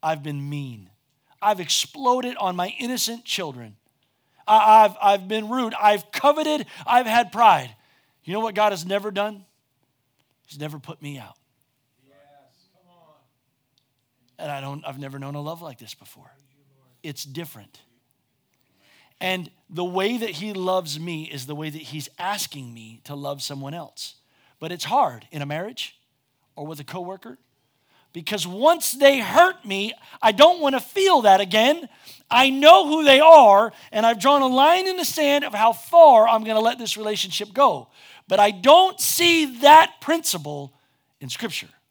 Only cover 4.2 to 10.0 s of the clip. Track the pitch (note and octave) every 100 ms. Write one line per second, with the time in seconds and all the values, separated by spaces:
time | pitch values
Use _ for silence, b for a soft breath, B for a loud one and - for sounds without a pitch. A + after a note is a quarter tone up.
4.2 | _ _ - A3 G#3+ G#3+ G#3+ F#3+ G3+ G3+
5.2 | F#3 A3 G#3+ B3+ A#3 G#3+ G#3 G#3 - -
6.2 | C#4+ D4+ D#4 D4+ - B - A#3+ A#3+ A3+
7.2 | A3+ G3+ A3+ E3 B2 A2 _ _ _ _
8.2 | - G3 A3+ G3+ G#3+ F#3+ E3+ G3+ G#3 G3
9.2 | G#3 G#3 F#3+ _ _ _ _ _